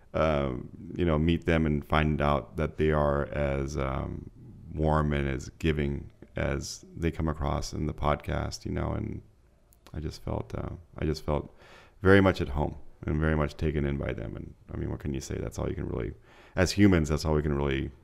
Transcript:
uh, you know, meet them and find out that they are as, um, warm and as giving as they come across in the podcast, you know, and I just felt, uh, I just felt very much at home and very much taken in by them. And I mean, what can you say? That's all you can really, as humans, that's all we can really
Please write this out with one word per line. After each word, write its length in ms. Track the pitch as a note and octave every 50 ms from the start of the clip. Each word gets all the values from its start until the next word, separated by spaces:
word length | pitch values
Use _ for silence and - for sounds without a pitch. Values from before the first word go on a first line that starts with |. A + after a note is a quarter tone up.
| - - -
uh, 380 | D#2+ D#2 D#2+ D#2 C#2+ C#2 C2+ B1+ A#1+ - - - - - - -
you 100 | - F2+
know, 120 | E2+ D#2 D2+
meet 260 | D#2 E2 E2+ D#2+ -
them 200 | - E2+ D#2+ D#2+
and 200 | D#2 D2+ D2 C#2+
find 360 | - - D#2 D#2 D2+ D2+ C#2+
out 360 | C#2+ D2 D2 C#2 - - - E2+
that 200 | D#2 D2+ - -
they 140 | D#2 D#2
are 340 | D2+ D2+ D2 D2 C#2+ C#2+ C#2+ -
as, 500 | - C#2+ D2 C#2 C#2 C#2 C#2 C#2 C#2+ C#2+
um, 520 | C2+ C2+ C2+ C#2 C#2 C2+ - - - - - - - - - - - D#2 -
warm 400 | D#2 D#2 D#2 D2+ D2+ D2+ D2 D2
and 140 | C#2+ C#2 C#2
as 200 | C2+ B1 - - - -
giving 500 | - E2 D2+ D2 C#2+ C#2+ C#2+ C#2 - - - - - - -
as 500 | - D2+ C#2+ C#2 C#2 - - - - - - -
they 160 | - D#2+ E2
come 160 | E2 - E2 D#2+
across 460 | D2+ - D2 D2 D2 D2 D2+ - -
in 120 | D2+ D2+
the 80 | D2+ D2
podcast, 720 | - - D2 D2 D2 - - D2 D2 D2 D2 D2 - -
you 60 | -
know, 200 | D#2+ D#2+ D#2 D#2 D#2
and 280 | - - - - - - - - _ _ _ _ _ _ _ - _ - - -
I 60 | -
just 240 | D2+ D#2 - - -
felt, 300 | - D#2 D#2 - - -
uh, 140 | - - - - - - - - -
I 80 | -
just 180 | D#2 D2 - -
felt 300 | - D2+ C#2+ - - - - - - - - - - - -
very 200 | - F#2 F#2+ G2
much 180 | F#2+ F#2+ F2+ -
at 80 | F2 C#2
home 260 | C#2 D2 D2 - - - - - - - -
and 140 | D#2+ D#2 D#2
very 160 | D#2 D#2 D#2
much 220 | D#2 D2+ C#2+ - -
taken 280 | E2 D#2 D2 D2+ C#2+
in 120 | C#2+ C#2+ C#2
by 160 | C2 C2 C2
them. 220 | - A1 G#1 G1+
And 180 | - - - - - - - -
I 40 | -
mean, 120 | - D2
what 100 | D2 D2
can 140 | - - C#2
you 80 | C2
say? 160 | C#2 - - C2
That's 200 | B1+ - - -
all 80 | - -
you 60 | -
can 120 | - - -
really, 260 | - B1+ A1+ - - - - - - - - - -
as 160 | F#2+ F#2 E2
humans, 380 | - G2 G#2 G2+ F#2 E2 D#2 C#2+
that's 160 | D#2 D2 -
all 80 | D#2 D#2
we 60 | D2+
can 140 | D2+ D#2 C#2+
really 360 | C#2 C#2+ C#2+ C2+ C2+ C#2 C#2+ - -